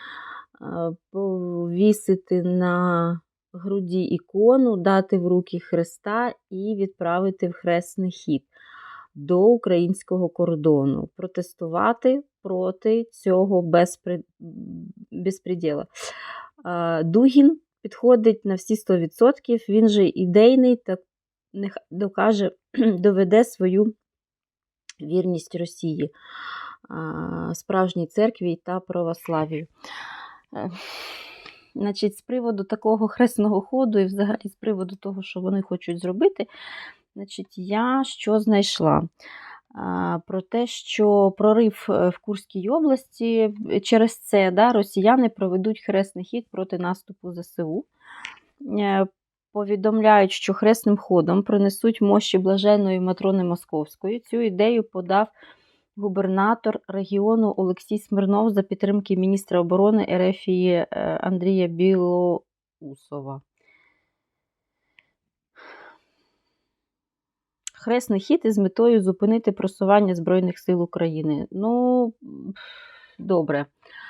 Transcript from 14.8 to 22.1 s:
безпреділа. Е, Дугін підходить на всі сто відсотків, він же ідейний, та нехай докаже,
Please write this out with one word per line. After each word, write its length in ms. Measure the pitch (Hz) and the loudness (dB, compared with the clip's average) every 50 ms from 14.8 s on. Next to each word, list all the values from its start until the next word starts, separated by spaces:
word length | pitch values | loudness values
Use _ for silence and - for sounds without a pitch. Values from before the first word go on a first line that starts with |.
| 170 - - - - - | -16 -18 -18 -20 -20 -16
безпреділа. 720 | - - 180 190 190 190 _ 180 185 170 170 156 147 147 - - _ - - - - - - - - - - - _ _ - | -14 -6 -6 -6 -6 -6 _ -8 -6 -4 -2 -4 -4 -4 -6 -10 _ -16 -16 -16 -16 -16 -16 -16 -16 -16 -18 -20 _ _ -10
Е, 380 | 175 175 175 170 170 165 160 160 | -8 -6 -4 -2 -2 0 0 0
Дугін 560 | 165 165 220 247 269 247 285 277 285 330 311 - _ _ _ | 2 4 6 6 6 8 8 8 8 6 2 -4 _ _ _
підходить 640 | - 208 - - - 240 247 240 214 226 220 220 - | -16 -16 -8 0 4 6 6 6 6 4 2 2 -2
на 100 | 196 190 | -4 -4
всі 200 | 185 - - 220 | -4 -2 -2 -4
сто 220 | 214 - - 190 180 | -2 0 0 0 0
відсотків, 680 | 165 160 - - 233 254 277 - - - 240 226 - - | 0 -4 0 4 4 4 4 2 -2 -2 -2 -2 -2 0
він 200 | 196 220 220 220 | 2 4 4 4
же 180 | 208 208 196 170 | 4 4 2 2
ідейний, 680 | - - 190 180 175 208 220 240 262 262 254 254 247 | 2 0 -2 2 4 6 8 8 8 6 6 4 2
та 220 | 240 _ - 185 185 _ _ _ _ _ _ _ _ _ _ - | 2 _ -6 -8 -8 _ _ _ _ _ _ _ _ _ _ -12
нехай 300 | 196 196 196 196 - - _ | -10 -10 -10 -10 -14 -16 _
докаже, 600 | 156 175 202 196 | -8 -8 -6 -6